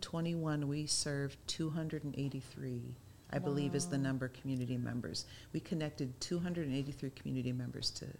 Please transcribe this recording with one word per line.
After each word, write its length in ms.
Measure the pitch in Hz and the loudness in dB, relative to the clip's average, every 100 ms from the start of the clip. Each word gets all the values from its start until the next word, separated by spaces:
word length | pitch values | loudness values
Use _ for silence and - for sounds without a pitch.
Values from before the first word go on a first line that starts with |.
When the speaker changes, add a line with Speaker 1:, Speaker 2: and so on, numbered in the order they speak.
Speaker 1:
twenty-one, 680 | - 165 170 170 160 151 143 | -2 0 2 2 2 2 2
we 160 | 143 | 2
served 540 | 151 - 151 143 139 - - | 2 2 2 2 0 -4 -6
two 240 | - 160 | 0 0
hundred 340 | 156 160 156 | 2 0 -2
and 100 | 147 135 | -2 0
eighty-three, 640 | 139 135 127 - 135 123 123 123 - - - | 0 -2 -6 -6 -4 -2 -4 -8 -14 -18 -2
I 60 | 139 | 0
believe 360 | 139 143 143 | 2 4 4
is 120 | 139 135 | 4 2
the 100 | 139 | 4
Speaker 2:
Wow. 60 | |
Speaker 1:
number, 260 | 135 131 127 | 4 2 0
community 480 | - 135 131 123 127 | -2 0 0 2 2
members. 480 | 120 120 92 87 - - - | 0 0 -2 -4 -6 -10 -4
We 60 | 165 | -4
connected 600 | - 170 151 147 135 127 | 0 0 0 0 -2 -2
two 180 | - 175 | -2 0
hundred 280 | 175 175 151 | 2 0 2
and 100 | 131 | 2
eighty-three 340 | 139 139 135 - | 0 -2 -4 -4
community 360 | 143 131 127 | -2 0 2
members 380 | 123 123 123 - | 0 -2 -2 -2
to 120 | - - - | -2 -8 -10